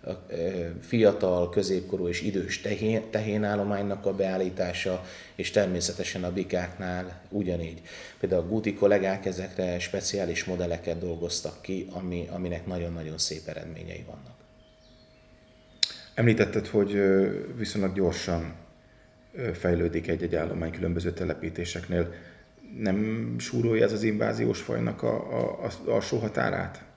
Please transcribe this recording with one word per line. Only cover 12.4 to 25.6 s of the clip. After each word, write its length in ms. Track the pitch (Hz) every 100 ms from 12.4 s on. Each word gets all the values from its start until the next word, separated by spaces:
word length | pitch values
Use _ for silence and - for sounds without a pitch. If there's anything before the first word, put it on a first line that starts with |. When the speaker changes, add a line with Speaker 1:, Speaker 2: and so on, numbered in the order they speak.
| 90 85 87
Speaker 1:
nagyon-nagyon 520 | 90 85 85 80 78
szép 300 | - 78 82
eredményei 560 | 80 82 82 85 82 82
vannak. 300 | - - - - - - - - - - - - - - - - - - - -
Speaker 2:
Említetted, 520 | - 117 113 101 110 95
hogy, 280 | 110 101
ö, 440 | 101 98 95 98 98 98 120
viszonylag 380 | 104 104 95
gyorsan, 600 | 92 90 82 - 85 80 78 - - - - - - -
ö, 180 | - 120
fejlődik 560 | 87 90 85 85 82 82
egy-egy 260 | 82 87
állomány 360 | 82 82 85 82
különböző 420 | 87 87 85 87
telepítéseknél. 1000 | 85 87 78 82 85 87 85 87 87 85 - - - - - - -
Nem 560 | 107 98 107 113 117 120
súrolja 460 | 117 120 117 113
ez 80 | 104
az 100 | 107
inváziós 580 | 110 107 110 110 117 110
fajnak 420 | - 113 117 55
a, 360 | - 57 - -
a, 260 | 117 -